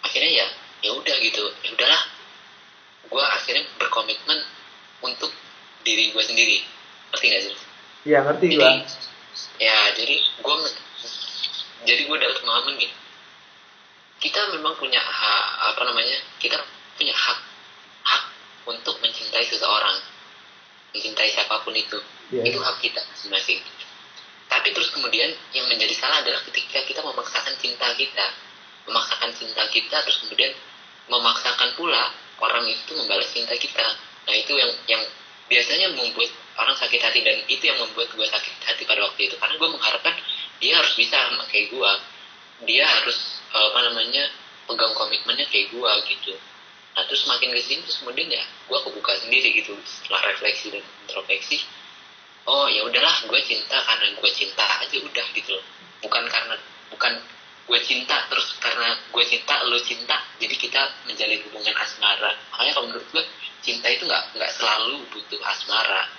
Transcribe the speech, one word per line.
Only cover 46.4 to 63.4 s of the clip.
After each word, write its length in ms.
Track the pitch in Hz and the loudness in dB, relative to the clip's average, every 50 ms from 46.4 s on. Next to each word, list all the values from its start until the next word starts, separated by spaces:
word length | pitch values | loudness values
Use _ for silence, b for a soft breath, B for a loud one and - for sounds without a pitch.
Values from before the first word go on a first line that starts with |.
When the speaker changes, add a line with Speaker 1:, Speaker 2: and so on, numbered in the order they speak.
| - - - - - - - - - - | -14 -18 -20 -20 -20 -20 -20 -20 -20 -8
Speaker 1:
Nah, 120 | - - - | -4 -4 -2
terus 160 | - 139 127 123 | 0 0 0 2
makin 320 | 127 127 123 127 123 123 | 2 0 0 0 0 0
kesini 260 | 120 120 - 139 160 | -2 -2 -2 -4 -4
terus 220 | 175 - - - 135 | -4 -6 -6 -6 -6
kemudian 240 | 123 123 139 - | -6 -4 -4 -2
ya 160 | - - - - - - - - | -2 -2 -4 -4 -8 -10 -18 -8
gue 80 | - 131 | -2 -2
kebuka 380 | 139 135 135 104 104 95 98 98 | -2 -2 -4 -8 -4 -2 -2 -2
sendiri 320 | - - 113 127 135 131 117 - | -2 0 2 2 4 4 4 2
gitu 160 | - - - 101 101 | 2 0 -2 -8 -10
setelah 480 | 95 - - - - - 101 - - | -10 -14 -14 -12 -8 -4 -2 0 0
refleksi 420 | 104 98 - 107 107 104 - - 107 | 0 0 0 0 0 0 0 -4 -6
dan 140 | 101 101 101 - - - - | -8 -10 -10 -12 -18 -18 -12
introspeksi. 560 | - - 101 - - 98 98 - - 101 98 - - - - - - - - - - - - - - - - - | -8 -8 -8 -2 -2 -2 -2 0 -4 -4 -4 -4 -8 -10 -16 -18 -20 -20 -20 -20 -20 -20 -20 -20 -20 -20 -10 0
Oh, 220 | - - 277 143 | 2 4 4 4
ya 140 | 139 - 135 - | 4 4 2 2
udahlah, 320 | 120 120 123 139 - - - - | 2 2 4 4 4 4 2 0
gue 160 | - - - | 2 2 2
cinta 360 | - - - - - - 139 135 | 2 2 -2 -4 -2 0 0 0
karena 320 | - - 117 - - - | 2 2 0 2 2 0
gue 200 | - - 107 - - | 0 2 0 0 2
cinta 320 | - - - - - 107 98 - | 2 -2 -2 0 -2 0 0 0
aja 200 | - - - - | -2 -2 -4 -4
udah 280 | - - 98 - - - - | -4 -4 -4 -4 -4 -4 -4
gitu 180 | - - - - | -6 -6 -4 -4
loh. 120 | - 95 - - - - - - - - | -6 -6 -6 -12 -18 -20 -20 -20 -18 -12
Bukan 240 | - 107 - 123 113 | -4 0 0 0 0
karena, 320 | 120 - - - - 110 - - - - - - - | 0 -2 -2 -2 -2 -6 -8 -10 -16 -20 -20 -18 -18
bukan 240 | - - - 120 117 117 - - - - - - - - - | -4 0 0 0 0 0 -6 -14 -18 -20 -20 -20 -20 -20 -2
gue 160 | - 123 120 | 2 2 2
cinta 380 | - - 127 123 127 - 151 139 - | 2 2 -2 -2 0 0 0 0 0
terus 300 | - - 135 - - - | 0 0 0 0 -2 -4
karena 340 | - - - - 123 117 - - - - | -4 -2 -2 0 0 0 0 0 -2 -6
gue 160 | - - 120 120 | -4 0 0 2
cinta, 380 | - 131 120 - - 147 143 135 | 2 2 0 2 0 0 2 2
lu 140 | 123 120 120 | 2 2 2
cinta, 380 | 120 - 120 117 120 - - - - - - | 0 -2 -6 -6 -2 -2 -2 -2 -2 -8 -8
jadi 160 | - - 123 | -8 -6 -4
kita 300 | - - - 120 - 131 135 131 - - - | -4 -4 -4 -2 2 0 0 0 -2 -10 -12
menjalin 320 | - - - 135 - - 107 107 | -12 -4 -4 0 0 0 -2 -2
hubungan 260 | 107 107 110 104 107 - | -10 -12 -2 -2 0 0
asmara. 580 | - 107 - - - 104 104 101 101 107 101 95 - - - | 0 -2 -4 -4 0 0 0 0 2 0 -2 -2 -4 -10 -12
Makanya 200 | - - 120 131 147 | -4 0 0 2 2
kalau 140 | 143 123 117 | 0 -2 -2
menurut 180 | - 120 - | -6 -10 -10
gue, 160 | - - 160 - - - - | -4 -2 -2 -2 -2 -8 -12